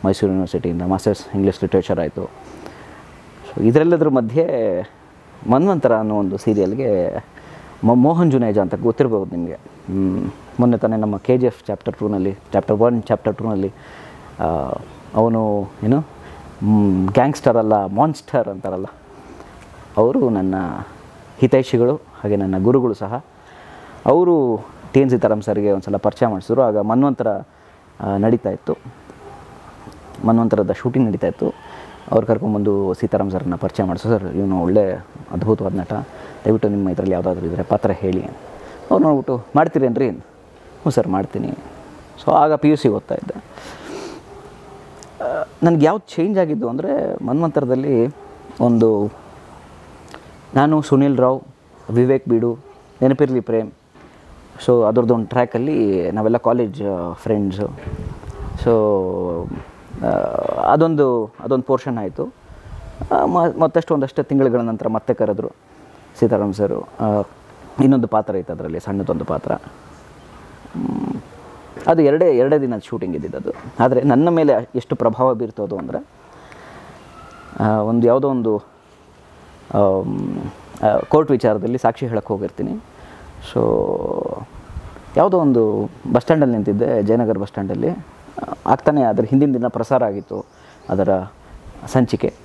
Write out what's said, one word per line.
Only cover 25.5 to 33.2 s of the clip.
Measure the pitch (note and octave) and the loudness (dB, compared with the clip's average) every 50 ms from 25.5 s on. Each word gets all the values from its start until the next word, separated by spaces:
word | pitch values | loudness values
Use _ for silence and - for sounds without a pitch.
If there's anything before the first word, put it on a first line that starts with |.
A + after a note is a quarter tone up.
| G2+ G#2 G2+ G#2 | -2 0 2 0
ಒಂದು | G2 G2 F#2 | 0 0 -2
ಸಲ | G2+ G2+ | -4 -4
ಪರಿಚಯ | G2 - G#2 - - B2+ | 0 0 -2 0 0 -2
ಮಾಡಿಸಿದ್ರು. | A2+ G#2 F#2 F#2 - A#2 B2+ | 0 0 -4 -4 -2 2 2
ಆಗ | C3 A2+ G#2 | 2 2 2
ಮನ್ವಂತರ, | G#2 G2+ G#2+ A2+ B2+ C#3 C#3+ C3 - A#2+ A2+ G2+ F#2+ - _ _ _ _ - - - _ - - - | 0 0 0 2 2 2 2 0 -2 -2 -2 -2 -4 -8 _ _ _ _ -20 -20 -20 _ -20 -16 -10
ಆ, | G2+ G2 G2 | -6 -4 -2
ನಡೀತಾ | G2 G2+ A2+ A#2+ A2+ - G2+ | 0 2 2 2 2 0 -4
ಇತ್ತು, | F#2+ - - - - - - B2 - - - - - - - - - - - - - - - - - - - - - - - - - - - | -6 -6 -6 -6 -6 -6 -8 -20 -20 -20 -20 -20 -20 -20 -20 -20 -20 -20 -20 -20 -20 -20 -20 -20 -20 -20 -20 -20 -20 -20 -20 -20 -14 -4 0
ಮನ್ವಂತರದ | G#2+ A2+ A2+ A#2 A2 G#2+ G#2 G2 - | 2 2 4 4 2 2 0 0 -2
shooting | F#2+ - - B2 B2 B2+ B2+ | -2 -2 -4 -2 0 0 0
ನಡೀತಾ | A2 F#2 - - | 0 0 -2 -2
ಇತ್ತು. | F2 - - - - - - - - - - - - - - - - | -4 -2 -2 -4 -4 -4 -8 -18 -20 -20 -20 -20 -20 -20 -20 -6 0
ಅವ್ರು | - A2 G#2+ | 0 0 2
ಕರ್ಕೊಂಬಂದು | A2+ A2+ G#2 - G#2+ G#2+ G#2 G2+ G#2 G2+ G2+ G2 F#2+ F#2 | 2 0 0 0 -2 -2 0 0 0 0 0 0 -2 -2
ಸೀತಾರಾಮ್ | - - G#2 - F#2+ | -2 -2 -2 0 -2